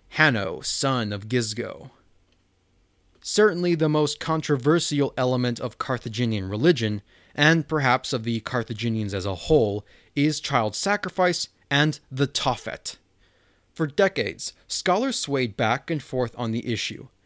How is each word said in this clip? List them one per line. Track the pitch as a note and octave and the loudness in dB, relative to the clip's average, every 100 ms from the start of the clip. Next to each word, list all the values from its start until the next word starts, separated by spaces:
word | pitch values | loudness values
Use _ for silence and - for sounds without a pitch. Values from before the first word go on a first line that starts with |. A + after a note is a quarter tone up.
| _ | _
Hanno, | - D#3 A2+ G2 C#2 | 4 4 4 -2 -4
son | - - C#3 B2+ G#2+ | -4 -2 0 0 -2
of | G2+ G#2+ | -6 -2
Gisgo. | B2 A2+ G#2+ G2+ - - - _ _ _ _ _ _ _ _ _ _ _ _ | -2 -2 -4 -8 -10 -16 -20 _ _ _ _ _ _ _ _ _ _ _ _
Certainly | - - G#3+ F3 F3 | -2 4 4 4 2
the | E3 D#3 | 2 2
most | D3+ D3 - | 2 2 -2
controversial | - D#3+ D#3 C#3+ C#3 E3+ - D3 C#3 - | -2 -2 0 0 4 2 2 0 0 0
element | B2+ B2+ B2 A#2 | 0 0 0 -2
of | A2+ - | -6 -6
Carthaginian | - B2 B2+ A2 A#2+ G#2+ F#2+ | -4 -4 -4 -2 -2 -2 -4
religion, | G#2 D#3 C3+ A2 G#2 - _ _ | 2 2 2 0 -2 -8 _ _
and | - D3+ E3 D3 | 0 4 4 2
perhaps | D#3 C3 B2+ - | 0 2 2 0
of | B2+ | -4
the | A2+ A2+ | -2 -4
Carthaginians | - B2+ A2+ G#2+ A#2 A2 G#2 | -2 -4 -4 -4 -2 -2 -2
as | G2 F#2+ | -4 -4
a | |
whole, | F#2 - D#3 A2 G2+ - - _ | -6 2 4 4 0 -8 -20 _
is | - D3 D3+ | 0 0 0
child | - C3+ A2 | -2 0 0
sacrifice | - G3 G3+ F#3 - F3+ E3+ - _ _ | -2 -2 -2 -2 0 2 0 -6 _ _
and | C#3+ D3 D3 _ | 2 2 0 _
the | C3 C#3 | -2 -2
Tophet. | - C#3 A#2+ - - - - _ _ _ _ _ _ _ | 0 -2 -2 -6 -10 -10 -12 _ _ _ _ _ _ _
For | - D#3 | -4 -2
decades, | C#3+ G3 - G2+ - - - - | 2 2 2 -4 -6 -12 -12 -8
scholars | - - F#3+ C4+ - | -2 0 2 0 -2
swayed | - C#3 B2 | -2 0 0
back | - A2 B2+ - | 0 0 0 -2
and | D#3+ | -6
forth | - B2+ A#2+ - | -4 -4 -4 -4
on | A#2 | -4
the | A2+ - | -2 -4
issue, | A2 - G#2+ C3 _ | -4 -6 -10 -16 _